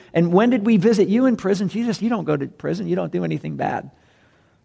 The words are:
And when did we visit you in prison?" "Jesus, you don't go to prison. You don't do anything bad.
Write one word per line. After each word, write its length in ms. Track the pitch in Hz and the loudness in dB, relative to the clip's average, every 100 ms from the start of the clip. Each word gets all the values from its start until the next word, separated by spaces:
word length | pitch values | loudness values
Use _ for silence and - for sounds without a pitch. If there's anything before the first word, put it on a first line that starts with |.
| - | -4
And 200 | 170 170 | 0 4
when 160 | 180 240 | 4 4
did 160 | 247 208 | 2 2
we 120 | 220 | 4
visit 300 | 208 214 180 | 4 4 2
you 180 | 220 262 | 2 2
in 120 | 226 | 0
prison?" 320 | 190 196 190 | 0 -2 -2
"Jesus, 320 | 208 233 175 | -4 -4 -4
you 80 | 226 | -2
don't 160 | 226 151 | -2 -2
go 100 | 151 | -4
to 120 | 139 | -4
prison. 400 | - 147 175 175 | -8 -6 -4 -4
You 80 | 180 | -4
don't 160 | 165 | -2
do 120 | 180 | -4
anything 320 | 165 151 156 139 | -4 -4 -6 -6
bad. 360 | - 123 139 - _ _ _ _ _ _ | -4 -4 -8 -18 _ _ _ _ _ _